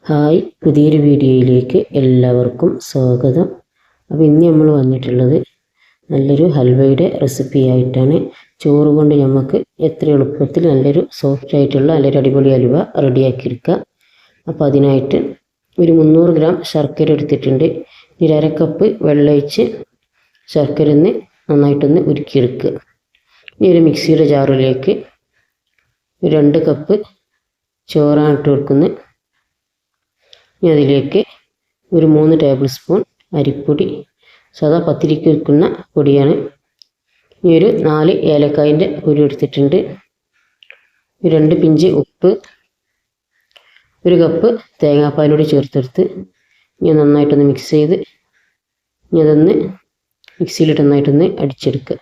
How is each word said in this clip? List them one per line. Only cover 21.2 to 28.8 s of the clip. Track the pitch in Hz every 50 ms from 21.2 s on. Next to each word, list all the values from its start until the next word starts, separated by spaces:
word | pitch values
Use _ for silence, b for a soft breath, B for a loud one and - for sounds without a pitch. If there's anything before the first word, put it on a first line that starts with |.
| - _ _ _ _ -
നന്നായിട്ടൊന്ന് | 151 143 143 143 139 143 147 143 151 185 - -
ഉരുക്കിയെടുക്കുക. | - - 147 - - 139 123 123 - - - - - - _ _ _ _ _ _ _ b b b b b b b b
ഇനി | _ 208 185 175
ഒരു | 170 165
മിക്സിയുടെ | 156 143 - - 151 160 156 160 143 147
ജാറിലേക്ക് | 139 135 139 135 131 135 131 127 127 - 185 214 - - - _ _ _ _ _ _ _ _ _ _ _ _ _ _ _ _ _ _ _ _ _ _
ഒരു | 185 165 151 151
രണ്ട് | 147 147 147 160 160 165
കപ്പ് | 143 143 147 - 202 208 - - _ _ _ _ _ _ _ _ _ _ _ _ _ _ _ _
ചോറാണ് | - 156 147 147 147 147 151 151 143 139
ഇട്ട് | 147 147
കൊടുക്കുന്നത്. | 139 - - - 139 139